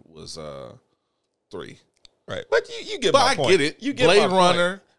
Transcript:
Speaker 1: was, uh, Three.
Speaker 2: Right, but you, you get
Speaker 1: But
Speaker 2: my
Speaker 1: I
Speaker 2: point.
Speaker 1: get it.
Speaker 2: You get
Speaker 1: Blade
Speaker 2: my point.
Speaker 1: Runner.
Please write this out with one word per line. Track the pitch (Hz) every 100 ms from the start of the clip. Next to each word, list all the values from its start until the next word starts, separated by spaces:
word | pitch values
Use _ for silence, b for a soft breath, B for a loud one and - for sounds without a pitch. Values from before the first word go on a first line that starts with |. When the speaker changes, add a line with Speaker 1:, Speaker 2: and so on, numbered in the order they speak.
Speaker 1:
was, | _ 80 - 82
uh, | 76 69 62 - _ _ _ _ _ _ _
Three. | 95 69 - _ _ _ _ -
Speaker 2:
Right, | - -
but | 466 480
you, | 466 392
you | 415
get | 208
Speaker 1:
But | 277
Speaker 2:
my | 254
Speaker 1:
I | 262
Speaker 2:
point. | 131
Speaker 1:
get | 185
it. | 147 -
Speaker 2:
You | 240
get | - 165
Speaker 1:
Blade | 202
Speaker 2:
my | 202
point. | 185
Speaker 1:
Runner. | 180 175 175 196 _